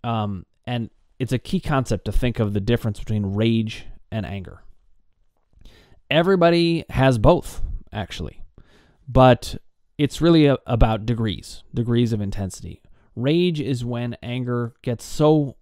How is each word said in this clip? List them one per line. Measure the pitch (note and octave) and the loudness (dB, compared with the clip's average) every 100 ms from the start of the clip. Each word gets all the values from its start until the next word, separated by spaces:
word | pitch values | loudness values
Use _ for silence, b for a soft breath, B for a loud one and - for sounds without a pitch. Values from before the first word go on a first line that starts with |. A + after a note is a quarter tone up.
Um, | B2 A2+ G#2 G2 - _ - | -4 -4 -4 -6 -12 _ -8
and | B2 A2+ _ _ _ | -6 -6 _ _ _
it's | B2+ | -4
a | B2+ | -4
key | - F#3 | -2 -4
concept | - C#3 B2+ G#2 - | 0 -2 0 -4 0
to | |
think | G2+ B2 A#2 | 0 0 0
of | G#2 | -2
the | G#2 | -2
difference | G2 A#2+ A2+ G2+ | 0 0 0 -6
between | - G#2+ G2 | -4 -4 -2
rage | G2+ A2+ A2+ A2 - - - - | 0 2 2 -2 -8 -16 -18 -10
and | A2 G2 | -10 -8
anger. | G2 F#2 - - - _ _ _ _ _ _ _ _ b b b b _ | -10 -14 -20 -20 -20 _ _ _ _ _ _ _ _ b b b b _
Everybody | D3 E3+ F#3+ E3+ E3+ E3+ E3 - | 0 2 4 6 4 2 0 -4
has | - C3+ A#2+ | 2 2 6
both, | B2+ E3+ - - - - - | 6 4 0 -6 -6 -6 -10
actually. | G2+ G2+ - - - - - b b b b - | -10 -10 -10 -12 -12 -20 -20 b b b b -2
But | B2+ B2+ B2 - - _ _ _ - | 6 6 6 0 -14 _ _ _ -2
it's | C#3+ - | -2 2
really | E3 E3 | 4 6
a-, | D3 C3 - | 6 2 -2
about | A#2 A#2 A2 A2 | 2 2 2 -4
degrees, | A#2 A2 F2 - - - | -2 -2 -4 -12 -20 -10
degrees | - A#2+ A#2+ A#2+ | -6 -2 0 0
of | A2 | 0
intensity. | G2+ G2+ G2 - - - _ - _ - | -4 -6 -8 -10 -18 -18 _ -20 _ -6
Rage | C3 E3 F3+ D#3 | -2 2 0 -2
is | B2+ B2 | -4 -4
when | A#2+ A#2+ A#2+ A#2 | -6 -6 -8 -10
anger | A#2+ B2+ B2 A#2+ A#2 _ | -10 -8 -4 -4 -6 _
gets | - A#2 - | -8 -8 -8
so | - D3+ D#3 C#3 - | 0 4 4 0 -8